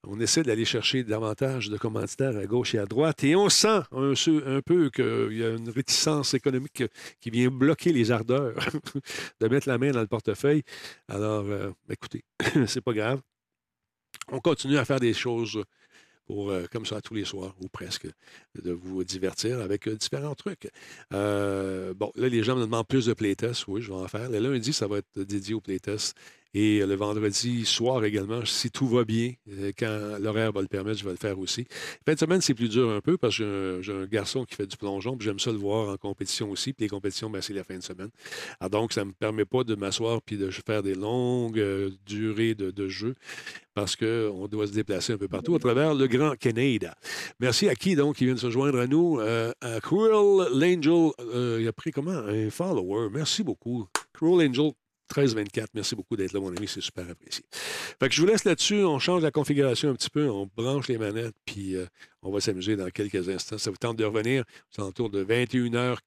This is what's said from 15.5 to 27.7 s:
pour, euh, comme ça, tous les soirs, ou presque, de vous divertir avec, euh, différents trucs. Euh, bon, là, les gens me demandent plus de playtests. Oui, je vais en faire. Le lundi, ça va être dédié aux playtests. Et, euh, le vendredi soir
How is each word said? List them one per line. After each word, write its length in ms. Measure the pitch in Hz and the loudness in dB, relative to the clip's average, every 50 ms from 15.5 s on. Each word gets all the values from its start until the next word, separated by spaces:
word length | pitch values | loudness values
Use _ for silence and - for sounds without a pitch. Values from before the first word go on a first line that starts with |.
| 101 107 104 _ _ _ _ _ _ - _ _ _ _ _ | -4 -8 -8 _ _ _ _ _ _ -20 _ _ _ _ _
pour, 220 | _ 101 101 101 101 | _ -8 -6 -4 -4
euh, 160 | 98 92 87 87 | -4 -4 -4 -6
comme 140 | - 117 110 | -8 -8 -6
ça, 160 | - 110 107 | -6 -8 -8
tous 100 | - - | -8 -8
les 140 | 113 107 98 | -6 -6 -6
soirs, 280 | 90 98 98 92 95 95 95 | -6 -8 -8 -10 -12 -12 -12
ou 80 | 92 92 | -14 -12
presque, 380 | - - 92 90 - - - 82 78 _ _ - - - _ _ _ | -12 -12 -10 -10 -10 -10 -10 -14 -16 _ _ -20 -20 -20 _ _ _
de 180 | 101 87 90 | -10 -6 -6
vous 320 | 87 87 90 92 95 92 92 | -6 -6 -8 -8 -6 -6 -6
divertir 560 | 92 92 92 92 92 90 - - 110 127 123 | -6 -4 -4 -4 -4 -4 -2 -4 -4 -4 -4
avec, 260 | 107 92 101 101 - | -2 -4 -4 -4 -2
euh, 80 | - 107 | -6 -6
différents 400 | 107 - - - 139 143 151 143 | -4 -4 -4 -4 -4 -6 -6 -8
trucs. 360 | - - 208 180 _ - 104 _ - - - - - - _ | -8 -8 -10 -10 _ -14 -16 _ -16 -20 -20 -20 -20 -14 _
Euh, 800 | - 98 101 104 104 101 101 101 98 98 98 95 95 92 95 92 | -4 -2 0 0 0 0 -2 -2 -2 -2 -4 -4 -6 -6 -8 -8
bon, 200 | 92 98 104 104 - | -6 -4 -6 -6 -2
là, 140 | - 120 131 | -2 0 2
les 120 | 120 117 | 2 2
gens 140 | 104 117 131 | 2 2 0
me 60 | 127 | 0
demandent 240 | 117 107 117 113 113 | 0 0 0 -2 -2
plus 180 | _ 131 135 113 | _ 2 2 2
de 80 | 120 | 2
playtests. 540 | 110 - 110 101 98 - - 120 120 - - - | 0 2 0 0 0 0 -2 -4 -4 -6 -6 -6
Oui, 140 | 95 110 | -6 -6
je 60 | 120 101 | -6 -8
vais 100 | 95 92 | -8 -8
en 100 | 92 92 | -8 -8
faire. 220 | - 107 117 127 | -8 -8 -6 -4
Le 80 | 117 104 | -2 -2
lundi, 340 | 110 135 139 123 110 123 | 0 0 0 0 0 -2
ça 140 | 156 - 113 | -2 -2 -2
va 100 | 101 104 | -2 -2
être 240 | 101 98 _ _ 101 | -4 -6 _ _ -8
dédié 320 | 98 98 104 101 95 98 | -6 -4 -4 -6 -4 -4
aux 80 | 110 110 | -6 -6
playtests. 560 | - - 95 90 - - 101 104 - - - _ - - - _ _ _ _ | -4 -4 -6 -6 -4 -6 -6 -4 -4 -6 -8 _ -20 -20 -20 _ _ _ _
Et, 240 | 98 107 110 107 104 | 2 4 4 6 4
euh, 60 | 101 | 4
le 80 | 95 98 | 2 2
vendredi 720 | 95 104 104 107 107 107 104 101 - - 123 123 120 110 | 0 0 -2 0 0 0 0 0 0 -2 0 -2 0 0
soir 380 | 104 | 0